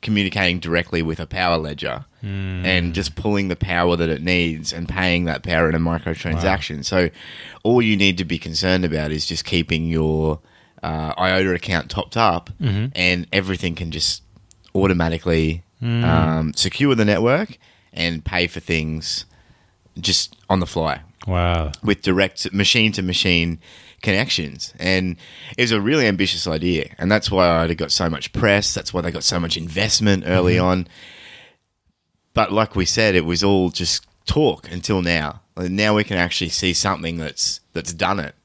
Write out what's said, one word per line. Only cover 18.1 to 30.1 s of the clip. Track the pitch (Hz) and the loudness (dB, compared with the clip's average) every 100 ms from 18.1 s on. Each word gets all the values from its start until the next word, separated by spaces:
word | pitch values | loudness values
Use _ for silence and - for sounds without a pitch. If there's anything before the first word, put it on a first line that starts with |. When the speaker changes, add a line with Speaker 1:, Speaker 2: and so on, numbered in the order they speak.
| 82 | -2
Speaker 1:
pay | - 92 87 | -4 -2 -2
for | - | -4
things | - 82 78 78 76 - - _ _ _ _ _ _ - | -2 -2 -2 -6 -6 -8 -10 _ _ _ _ _ _ -8
just | 90 92 - _ _ | -2 -2 -2 _ _
on | 95 | -2
the | 87 | 0
fly | 90 80 69 78 _ - | -2 -2 -4 -10 _ -4
Speaker 2:
Wow. | 90 87 85 78 - | 0 2 0 -2 -4
Speaker 1:
with | 110 98 | -2 0
direct | - 92 95 - - | 2 2 2 0 -4
machine-to-machine | 98 101 123 110 104 92 90 98 85 82 80 - - - - | 0 2 4 2 2 -2 0 2 2 2 -4 -10 -20 -20 -6
connections. | - 98 - - 76 - - - | 0 0 0 -2 -6 -10 -14 -6
And | 87 95 92 85 - - - - | 0 0 0 -6 -12 -20 -14 -2
it | |
was | 123 | 0
a | 110 | 2
really | 101 151 117 | 2 4 2
ambitious | 92 95 - 90 | 2 0 -2 -2
idea, | 80 87 82 71 - | -2 0 0 -2 -4
and | 87 | 0
that's | 104 - | 2 2
why | 95 87 | 4 4
iota | 82 82 82 | 4 0 -2
got | 80 | -2
so | - 87 | 0 0
much | 78 - | -4 -6
press. | - 110 101 101 | -2 2 2 2
That's | - - | -4 -6
why | 92 | -4
they | 85 | -4
got | 82 | -2
so | - 92 | -2 -2
much | 82 - | -2 -4
investment | 82 80 110 - 107 | -6 -2 0 2 4